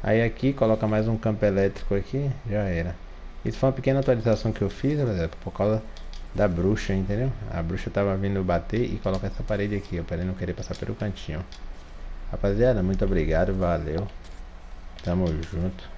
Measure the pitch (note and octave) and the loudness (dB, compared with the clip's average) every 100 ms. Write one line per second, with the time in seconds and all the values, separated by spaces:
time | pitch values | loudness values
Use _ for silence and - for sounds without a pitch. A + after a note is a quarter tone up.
0 | - A2 A#2 - C3 C3+ A#2 A2 G#2+ G#2+ | 4 4 4 2 0 4 4 4 4 2
1 | A2 A2 A2 G#2+ G#2 G2 G2 - - G2 | 2 2 0 2 4 4 2 2 0 0
2 | G2+ C3 C#3+ B2 A2 G2+ G2+ E2+ F2 E2+ | 0 -2 -2 -2 -2 0 0 0 -2 -4
3 | - - - - A2+ A2 C3+ C3 C3 C3+ | -12 -14 -12 -6 -6 2 2 2 2 2
4 | C3+ A#2+ A2 G#2+ A2+ G#2 G2 - C3+ D3 | 4 4 4 2 2 0 0 0 0 2
5 | C3 F#2+ E2 - - - G#2 A2 A2 - | 2 0 -2 -4 -10 0 2 2 -2 -10
6 | - - - - G#2 E2+ F#2 G#2+ - F#2+ | -10 -10 -8 2 2 4 4 2 2 0
7 | F#2+ G2+ C3 A#2 - F2 E2 F#2 - - | 0 0 0 -2 -6 -4 -2 -2 -2 0
8 | G2+ F#2+ G2 G2 F#2 E2+ - A2 A#2+ G#2 | 2 2 0 0 2 0 2 0 0 0
9 | G#2 F#2+ F#2+ - - G#2 G#2 G#2 - E2+ | -2 -2 -2 -4 -2 0 0 -2 -2 -6
10 | E2 E2+ F2+ F#2 F2+ F2 - F#2 - A2 | -4 -2 -2 -2 -4 -4 -6 -6 -6 -4
11 | G#2+ F2 - D#2 F2+ - - - - - | -4 -4 -6 -6 -6 -10 -10 -10 -12 -12
12 | - - - - G2+ G2+ B2+ A2+ F#2 F#2+ | -10 -8 -6 -2 0 4 4 4 2 2
13 | - F2 D2 D#2 F2+ F#2+ F2+ E2 D#2 D#2+ | 2 2 4 4 2 2 2 0 0 -4
14 | G2 - - - - - - - - - | -4 -8 -14 -14 -14 -14 -14 -14 -12 -8
15 | - F2+ F2+ D#2 D#2+ E2+ F2+ F#2 - | -2 2 2 0 -4 -2 -4 -4 -12